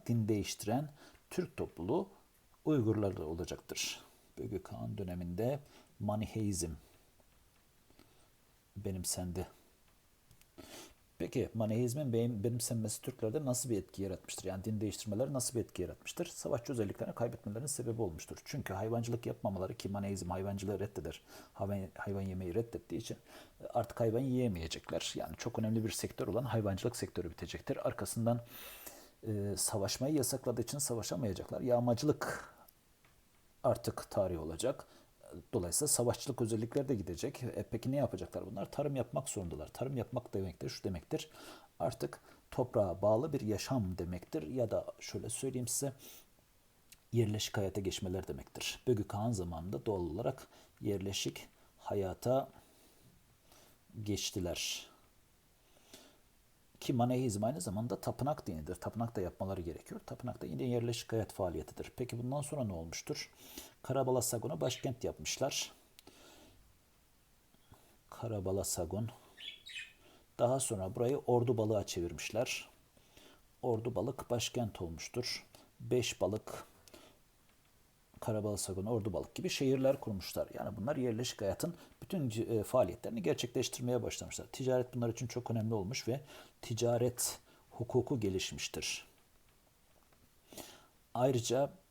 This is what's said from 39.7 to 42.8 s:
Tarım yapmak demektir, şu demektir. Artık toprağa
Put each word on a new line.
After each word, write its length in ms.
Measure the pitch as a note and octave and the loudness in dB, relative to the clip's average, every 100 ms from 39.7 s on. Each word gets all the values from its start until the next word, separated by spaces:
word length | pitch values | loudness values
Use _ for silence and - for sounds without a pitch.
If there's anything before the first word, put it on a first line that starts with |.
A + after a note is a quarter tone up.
Tarım 240 | - B2 A#2+ | -4 -2 -2
yapmak 380 | G#2 - - G2+ | -2 -4 -2 -2
demektir, 340 | F#2+ - - | -2 -4 -6
şu 160 | - G#2 | -4 -4
demektir. 460 | F2 - D#3 - - - - - - | -4 -4 -6 -6 -14 -16 -18 -14 -2
Artık 420 | - A2+ C#3+ - - - - | -2 0 -6 -8 -20 -20 -8
toprağa 520 | - B2 A2+ | -2 2 4